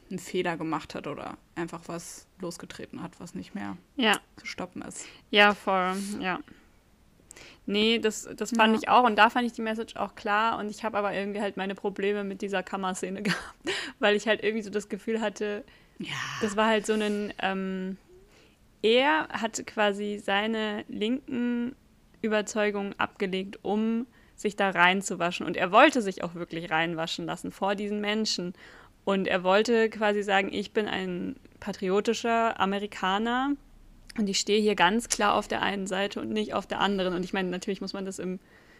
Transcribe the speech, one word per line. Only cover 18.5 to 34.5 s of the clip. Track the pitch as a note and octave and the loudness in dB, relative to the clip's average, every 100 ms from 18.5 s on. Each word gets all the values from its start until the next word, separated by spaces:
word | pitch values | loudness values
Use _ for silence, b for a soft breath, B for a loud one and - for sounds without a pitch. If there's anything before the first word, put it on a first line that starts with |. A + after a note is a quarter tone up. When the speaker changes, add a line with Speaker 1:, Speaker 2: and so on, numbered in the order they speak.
| b _ _ | b _ _
Speaker 2:
er | G#3+ A#3+ C#4 D#4 - | 4 6 4 2 0
hat | - A3 - - | -4 -4 -6 -6
quasi | - G#3 G3+ G#3 G#3 | 0 2 0 -4 -6
seine | G#3 G3 A3 A3 G#3+ G#3 - | 0 0 0 -2 -2 -6 -8
linken | G3+ G#3+ C4 - A#3 A#3+ A#3+ A#3+ - _ _ _ - | -4 -2 -2 -4 -4 -2 -2 -4 -8 _ _ _ -6
Überzeugungen | A3 G#3+ G#3 A3 G#3 G3+ G3 - | -2 0 0 0 0 0 -4 -2
abgelegt, | G#3 - G3 F#3+ F#3+ - | -4 -2 -4 -4 -6 -8
um | - G#3 A3 A3+ B3 b b b | -2 0 0 0 -4 b b b
sich | - - | -4 0
da | G3 | 2
reinzuwaschen. | F3 F3 F#3+ F#3+ F#3+ E3+ F3 - | 6 6 6 0 -2 -2 -2 -4
Und | F3 | -2
er | F3+ | 4
wollte | G#3 D4+ C4+ | 8 8 6
sich | G3+ F#3 | -2 -2
auch | F3 | -6
wirklich | E3+ F3 E3 E3+ | -6 -8 -8 -2
reinwaschen | D#3+ E3 D#3+ E3 - | 0 0 -2 -4 -4
lassen | E3 E3 F3 | -6 -6 -8
vor | - G3 G3+ | -4 -2 -2
diesen | G#3 G#3 | -4 -4
Menschen. | G#3 G#3+ G#3+ - F3 - B B B - | -2 0 0 -2 -4 -8 B B B -6
Und | - G3 F#3 | 0 0 2
er | F#3 | 0
wollte | F#3 G3 A3 A3+ A3 | 4 4 4 4 2
quasi | G#3+ G#3+ G#3 | 0 0 0
sagen, | G3+ G3 G3 | 2 2 2
„Ich | - G3 | -2 -2
bin | A3+ G#3 | -2 -2
ein | G3 F#3 F3+ - - - - | -2 -4 -4 -6 -8 -14 -12
patriotischer | - F#3+ F#3 G3 G#3 A3 A#3 A#3 A3+ - | -10 -4 0 2 2 0 2 2 2 2
Amerikaner | F#3+ G3 G#3 - F#3 G3 A3+ B3 C#4 C#4+ - - - - - - | 0 0 -4 -2 0 0 0 0 0 -2 -8 -20 -20 -20 -10 -4
und | G3+ | -2
ich | G3 | 0
stehe | - | 2